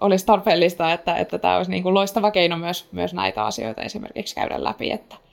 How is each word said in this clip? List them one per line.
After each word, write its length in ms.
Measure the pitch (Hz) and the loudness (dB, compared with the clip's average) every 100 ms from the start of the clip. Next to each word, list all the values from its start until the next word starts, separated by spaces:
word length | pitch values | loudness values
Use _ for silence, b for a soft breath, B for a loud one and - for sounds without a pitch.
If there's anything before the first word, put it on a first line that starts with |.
olisi 240 | 202 185 185 | 2 2 4
tarpeellista, 680 | 208 202 175 175 175 165 | 4 4 4 2 2 0
että, 220 | 170 - 170 | 0 0 -2
että 220 | 180 - | -2 -2
tämä 200 | 185 180 | 2 2
olisi 140 | 180 | 2
niin 120 | 185 | -2
kuin 100 | 185 | 2
loistava 380 | 196 196 220 208 | 2 2 2 2
keino 260 | 202 170 170 | 4 2 2
myös, 300 | 170 180 - | -4 -8 -8
myös 220 | 180 180 | -6 -4
näitä 320 | 180 95 101 107 | -2 -2 0 -4
asioita 360 | 107 110 110 | -4 -6 -6
esimerkiksi 540 | 113 - - - - - | -8 -10 -10 -10 -8 -6
käydä 280 | - - | -4 -4
läpi. 280 | - - - | -4 -4 -4
Että 240 | - - - _ | -6 -8 -20 _